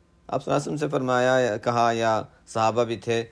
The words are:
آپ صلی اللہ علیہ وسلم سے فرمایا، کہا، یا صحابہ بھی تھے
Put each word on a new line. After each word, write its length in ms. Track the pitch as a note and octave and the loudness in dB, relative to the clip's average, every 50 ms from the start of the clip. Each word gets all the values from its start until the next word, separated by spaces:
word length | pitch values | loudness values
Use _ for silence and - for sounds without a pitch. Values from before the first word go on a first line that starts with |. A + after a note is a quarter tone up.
| _ _ _ _ _ | _ _ _ _ _
آپ 180 | - - C3+ - | -8 -6 -6 -4
صلی 80 | C#3+ C#3 | -2 -2
اللہ 100 | C#3+ C#3+ | -2 -2
علیہ 120 | - D#3+ | -4 -4
وسلم 20 | |
سے 120 | D3 D3 D3 | -4 -4 -2
فرمایا، 680 | D3 C#3+ B2+ B2+ B2+ B2 B2+ B2+ C3 C3 B2+ A#2 G#2 | -2 -2 -2 0 2 2 2 4 4 4 2 2 0
کہا، 340 | A#2 - A#2+ A#2+ A#2+ A#2 A#2 A#2 | -2 -2 -2 0 2 2 2 2
یا 280 | A2+ A2+ A2+ A2 G#2 - - - _ _ | 2 0 2 0 0 -2 -6 -14 _ _
صحابہ 380 | - - A2+ A2+ A2 G#2+ A#2+ A#2+ | -8 -2 0 0 2 2 2 0
بھی 120 | A2+ A#2 | 0 -2
تھے 280 | G#2 - A#2 A2+ A#2 A#2 A2+ | -4 -2 -2 -2 -2 -2 -6